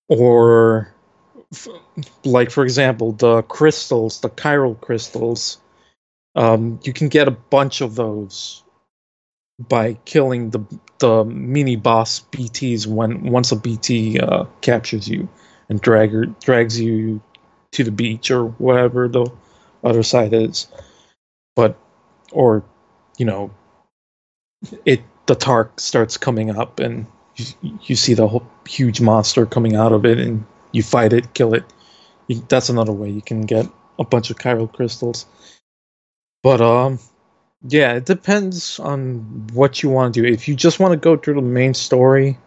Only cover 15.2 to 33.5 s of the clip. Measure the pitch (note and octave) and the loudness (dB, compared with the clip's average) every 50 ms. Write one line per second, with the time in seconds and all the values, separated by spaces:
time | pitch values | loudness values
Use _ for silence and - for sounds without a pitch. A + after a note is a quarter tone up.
15.2 | C#3 F#3 _ _ _ _ _ _ _ - G#2+ G2+ - B2 A2+ G#2+ A2 G#2 G#2+ A2 | -8 -10 _ _ _ _ _ _ _ -8 -6 -2 2 4 4 4 4 2 0 -2
16.2 | A#2+ - - - - - B2+ A#2 A#2 A2+ A2 A#2 A2+ A2+ A2+ A2 A2 A2 G#2+ G#2 | -4 -4 -6 -6 0 2 2 2 2 0 -2 -4 -2 -2 -2 -2 -2 -4 -6 -8
17.2 | - _ _ _ _ _ _ _ _ _ - - B2+ A2+ G#2 G2 A#2+ A2+ A2 A2+ | -10 _ _ _ _ _ _ _ _ _ -4 -4 -4 -2 -2 -4 -4 -4 -4 -4
18.2 | - - C3 B2 A#2 A#2 A#2 - B2 B2+ B2+ B2 B2 B2 A#2+ B2 B2 A#2+ A#2+ B2 | -4 -2 -2 -2 -2 -4 -6 -4 0 2 2 4 2 0 0 -2 -2 -2 0 -2
19.2 | A#2+ B2 - - _ _ _ _ _ _ _ _ - A#2+ A2+ A#2 A2 - - B2 | -2 -2 -6 -14 _ _ _ _ _ _ _ _ -2 0 0 0 0 2 2 0
20.2 | A2+ G#2 A2+ A2+ A2+ A2 - - - - - - - _ _ _ _ _ _ _ | 2 2 2 0 0 0 -4 -8 -10 -12 -16 -20 -20 _ _ _ _ _ _ _
21.2 | _ _ _ _ _ _ - B2 A#2 G#2+ F2+ _ _ _ _ _ _ _ _ _ | _ _ _ _ _ _ -2 0 0 0 0 _ _ _ _ _ _ _ _ _
22.2 | _ _ - - C3 A#2 G#2+ G#2 - _ _ _ _ _ _ _ _ _ _ - | _ _ -2 2 2 2 2 0 -2 _ _ _ _ _ _ _ _ _ _ -6
23.2 | B2+ A2 F#2+ G2 G2+ G2 G#2 _ _ _ _ _ _ _ _ _ _ _ _ _ | -4 -4 -4 -6 -8 -12 -14 _ _ _ _ _ _ _ _ _ _ _ _ _
24.2 | _ _ _ _ _ _ _ _ - - - - - D#3 C3 A#2 - - _ _ | _ _ _ _ _ _ _ _ -20 -20 -14 -4 0 2 2 2 0 -8 _ _
25.2 | - - B2+ - - C3+ B2+ A2+ A2 - _ - - - - B2 A2+ A2+ - - | -2 -2 -2 0 0 0 2 2 0 -2 _ -12 -8 -4 0 0 0 -2 -4 -6
26.2 | - C3+ A#2+ A2 A2 A2 G2+ G#2+ B2 - - - C#3 A#2+ A#2 - A2+ - _ _ | -4 -4 -4 -2 -4 -4 -4 -6 -8 -8 -6 -6 -6 -6 -6 -10 -12 -16 _ _
27.2 | _ _ _ - A#2 - - _ - A3 A3 G3+ - - C3 - - C3 A#2 G#2 | _ _ _ -16 -16 -16 -16 _ -14 -14 -14 -12 -8 -6 -4 -2 0 2 2 2
28.2 | A2 G2+ A2 B2 - - _ _ - - - - C3 A#2+ G#2+ - A#2+ G#2+ A2 A2 | 2 2 0 -2 -6 -8 _ _ -20 -10 -4 -2 -2 -2 0 2 4 4 4 4
29.2 | G#2 - - B2+ A2+ G#2+ - B2+ A#2 A2+ G#2+ G#2+ A2+ A2 A2+ G#2 G#2+ A#2 A#2 B2 | 2 2 2 0 0 0 0 0 0 0 2 2 2 4 4 4 4 2 2 2
30.2 | B2 A#2+ A2+ G#2+ G#2+ - _ _ _ _ - A2 G#2 - - B2 A2+ G#2+ A#2+ A#2+ | 0 -4 -4 -6 -8 -10 _ _ _ _ -4 -4 -2 0 2 2 4 4 2 2
31.2 | B2 A#2+ - - B2 A2+ A2 A#2 - _ _ _ _ _ _ _ _ _ _ _ | 0 -2 -2 -2 0 0 0 -2 -4 _ _ _ _ _ _ _ _ _ _ _
32.2 | _ - B2 A2+ A#2 - - C3 - - A#2+ A#2 A2+ G#2+ G#2 G2 G#2 G2+ G#2 G#2+ | _ -10 -10 -8 -4 0 0 0 0 0 0 -2 -2 -2 -4 -6 -6 -8 -10 -10
33.2 | - - A#2+ A2 G#2+ G2+ | -10 -8 -6 -6 -4 -2